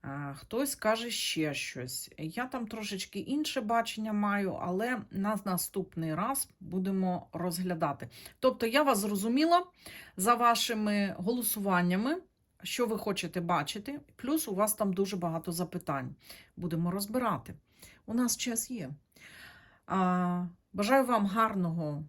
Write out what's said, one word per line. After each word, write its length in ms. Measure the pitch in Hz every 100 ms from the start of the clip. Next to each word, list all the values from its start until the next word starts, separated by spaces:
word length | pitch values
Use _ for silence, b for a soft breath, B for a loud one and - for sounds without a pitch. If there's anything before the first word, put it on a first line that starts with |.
А, 320 | - 139 143
хтось 420 | 143 - 226 285 -
каже 340 | 220 226 240
ще 440 | 226 - - 151
щось. 580 | 139 - - 127 - - -
Я 280 | 156 190 254
там 220 | 262 220
трошечки 520 | 220 208 196 - 202
інше 420 | - 285 302 269
бачення 520 | 214 233 233 - 214
маю, 400 | 208 208 202 190
але 480 | - 180 185 233 247 -
на 280 | 190 202 214 202
наступний 720 | 180 - 196 185 - 160 156
раз 340 | 220 269 - _
будемо 680 | 165 185 190 190 185 180 -
розглядати. 760 | 165 180 175 185 170 160 139 127 B B B
Тобто 260 | 262 - 226
я 180 | 254
вас 160 | 294 220
зрозуміла 680 | 202 202 214 254 320 349 370 B B B B B
за 180 | 196 233
вашими 800 | 240 233 - 220 214 208 196 -
голосуваннями, 1000 | 180 247 233 220 196 180 175 185 233 349 - _ _ _
що 220 | 180 - 233
ви 120 | 220
хочете 440 | - 196 175 185
бачити, 580 | 170 170 147 214 214 285 - -
плюс 320 | 247 311 247
у 80 | 190
вас 180 | 214
там 200 | 214 208
дуже 240 | 185 196 202
багато 340 | 170 165 165
запитань. 640 | 170 175 180 - 139 127 143 B B B -
Будемо 340 | 175 160 175
розбирати. 600 | 185 202 240 240 165 - - _ B B B -
У 80 |
нас 240 | 226 247 -
час 340 | 247 233 -
є. 180 | 247 135 147 _ B B B B B B B -
А, 600 | 190 185 180 180 175 180 - _
бажаю 320 | 190 208 269 247
вам 200 | 233 202
гарного 760 | 202 220 202 175 165 151 147